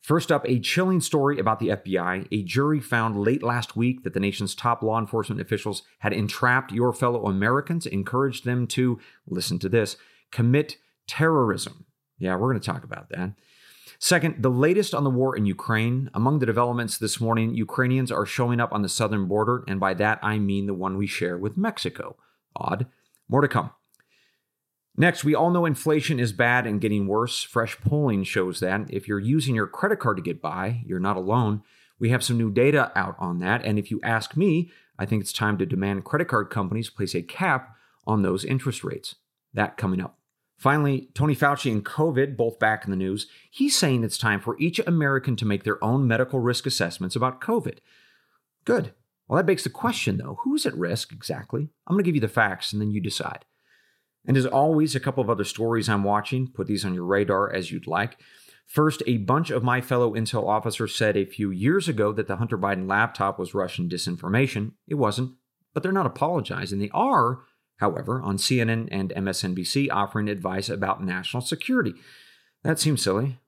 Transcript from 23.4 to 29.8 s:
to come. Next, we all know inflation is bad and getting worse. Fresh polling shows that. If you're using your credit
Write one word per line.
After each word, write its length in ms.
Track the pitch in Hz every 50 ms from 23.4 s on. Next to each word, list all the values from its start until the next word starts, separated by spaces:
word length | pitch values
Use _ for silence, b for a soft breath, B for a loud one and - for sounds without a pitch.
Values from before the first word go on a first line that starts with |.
| 143
to 60 | 139
come. 220 | - 113 80 - - _ _ _ _ _ _ _ _ _ _ _ _ _ _ _ _ _ _ _ _ _ _ _ _ -
Next, 220 | 143 175 170 - -
we 100 | 143 151
all 180 | 127 156 175
know 140 | 175 175 170
inflation 540 | 165 147 - - 160 156 151 139 - 156 127
is 140 | 123 113 98
bad 340 | 90 120 120 120 123 120
and 140 | 113 104 104
getting 260 | 92 110 104 104 98
worse. 380 | 98 101 107 117 123 - - -
Fresh 360 | - - 120 113 110 - - -
polling 420 | - 139 147 147 135 110 98 95
shows 340 | 90 - 101 92 92 90 -
that. 340 | - 90 92 104 107 - -
If 140 | 98 -
you're 140 | - 104 101
using 340 | 98 113 139 160 131 131 127
your 140 | 113 104 92
credit 320 | - -